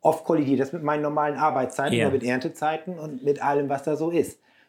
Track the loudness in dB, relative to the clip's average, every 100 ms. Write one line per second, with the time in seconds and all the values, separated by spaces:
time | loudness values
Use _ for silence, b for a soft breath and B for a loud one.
0 | 4 2 2 2 4 2 0 -2 -2 0
1 | 0 0 0 2 2 2 -2 -2 0 2
2 | 2 2 0 -2 -2 -4 -4 -2 -6 -10
3 | -10 -4 -2 0 2 0 0 -2 -2 -2
4 | 0 0 0 -4 b b